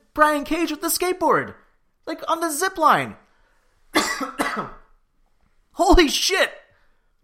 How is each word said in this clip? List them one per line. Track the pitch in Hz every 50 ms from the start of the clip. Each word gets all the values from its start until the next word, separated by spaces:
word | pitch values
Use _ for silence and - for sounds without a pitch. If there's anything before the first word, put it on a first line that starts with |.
| _ _
Brian | - 302 302 302 302 285 277
Cage | - 302 339 330 302
with | 302 294
the | - 320
skateboard. | - - 359 359 359 370 349 302 208 147 123 98 98 - _ _ _ _ _ _ _ _ -
Like, | - 320 - - -
on | 320 330
the | 339 330
zip | 294 285 370 381 381
line. | 339 311 277 214 151 131 113 95 - _ _ _ _ _ _ _ _ _ _ _ _ _ _ -
<coughs> | 311 - - - - 269 262 - - - - - 208 160 - - - - _ _ _ _ _ _ _ _ _ _ _ _ _ _ _ _ _
Holy | _ - 339 392 - 370 330 262
shit! | - - - - 381 370 262 - - - _ _ _ _ _ _ _ _ _ _ _ _